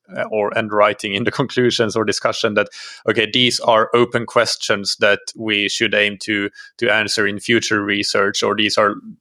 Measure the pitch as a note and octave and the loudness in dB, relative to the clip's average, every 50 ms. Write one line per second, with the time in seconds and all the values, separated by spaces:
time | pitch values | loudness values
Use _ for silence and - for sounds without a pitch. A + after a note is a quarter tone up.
0 | _ - F#2 - - - A2 G#2+ G2+ G#2 - A#2 A2 G#2+ G#2+ G#2 G#2 G#2+ G2+ - | _ -14 -8 -8 -6 -4 -2 -2 -2 0 0 -2 -4 -2 2 2 2 2 2 -2
1 | - G#2+ G2 G2+ A#2+ G#2+ - - C#3 A2 - B2+ B2 A#2+ - - A#2 G#2 F#2 A2+ | -4 -4 -2 -2 -2 -2 0 -2 -4 -2 0 0 2 2 2 2 0 0 0 -2
2 | G#2+ G#2 G2 - - A#2+ A2 - - A2+ G#2 G#2 G2+ - - - - - - - | -2 -2 -2 -2 -2 -2 -2 0 -2 0 0 0 0 -2 -6 -18 -18 -18 -16 -6
3 | - - G#2+ A2+ G#2+ G#2+ G#2+ B2+ B2 A#2+ A#2 - - B2 A2+ A2 A2+ - - A#2+ | -2 -2 0 2 0 0 2 2 2 2 2 0 2 4 4 4 4 4 4 2
4 | A#2+ A#2+ - A#2+ A#2 - - A#2+ A2+ A2 - - - - A2 G2+ G2 - - - | 2 2 0 -4 -4 0 2 2 2 2 0 -6 -2 -2 -2 -2 -2 -4 -4 0
5 | A#2 G#2 G2+ - - - - - A2+ A2 G#2+ G2+ G2+ G2 - - A#2 G#2+ G#2+ G#2 | 2 2 2 2 -2 -12 -14 -8 -4 -2 0 0 0 0 0 0 -2 0 2 2
6 | G#2 G#2 G2+ F#2+ - - G#2+ G2+ G2+ G2+ _ - - - _ - A#2+ A2+ G#2 A2 | 0 0 0 -6 -6 -4 -2 -2 -2 -4 _ -10 -20 -18 _ -4 0 2 2 2
7 | G#2+ G2+ - A2+ G#2 G2+ G2+ G2+ - - A#2+ A#2 G#2+ - A2 G#2+ G2+ G2+ G2+ G2+ | 0 0 0 -2 -2 -2 -2 -4 -2 0 0 2 2 0 -2 -2 0 0 0 0
8 | G2+ - - G#2+ G2 G2+ G2+ - A#2 G#2+ G#2 G#2+ G#2+ G2+ - - G#2+ G2+ G#2+ - | -2 0 0 0 0 0 0 -2 -2 0 0 0 0 0 2 2 2 2 0 -2
9 | - A3+ - _ | -10 -16 -20 _